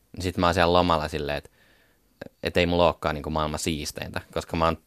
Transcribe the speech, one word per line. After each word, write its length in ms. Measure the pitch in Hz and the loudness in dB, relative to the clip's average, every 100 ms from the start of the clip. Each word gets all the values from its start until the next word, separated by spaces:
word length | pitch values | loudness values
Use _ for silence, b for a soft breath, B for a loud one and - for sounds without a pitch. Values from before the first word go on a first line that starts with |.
| _ | _
niin 100 | - | -8
sit 140 | 90 95 | -4 2
mä 100 | 87 | 2
oon 60 | |
siellä 200 | 87 85 | 4 6
lomalla 340 | 90 87 80 76 | 6 4 2 0
silleen, 300 | 76 71 71 | -6 -4 -6
että 120 | - _ _ _ _ _ _ - - _ | -8 _ _ _ _ _ _ -20 -20 _
et 140 | 87 90 | -2 0
ei 80 | |
mulla 200 | 87 87 | 2 4
ookaan 300 | 85 - 78 | 2 2 -4
niinku 140 | 76 76 | -6 -4
maailman 300 | 78 76 76 | -4 -2 -4
siisteintä, 640 | 87 73 73 - - - - | -4 -4 -6 -10 -10 -10 -8
koska 240 | 82 - 85 | -10 -4 0
mä 80 | |
oon 120 | 82 82 | 0 -2